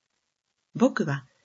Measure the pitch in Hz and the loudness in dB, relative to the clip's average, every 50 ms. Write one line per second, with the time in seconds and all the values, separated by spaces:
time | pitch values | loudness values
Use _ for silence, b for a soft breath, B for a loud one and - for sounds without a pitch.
0 | _ _ _ _ _ _ _ _ _ _ _ _ _ _ - 151 226 262 - - | _ _ _ _ _ _ _ _ _ _ _ _ _ _ 0 2 2 2 2 0
1 | 185 151 139 135 - - _ _ | -4 -4 -4 -6 -8 -12 _ _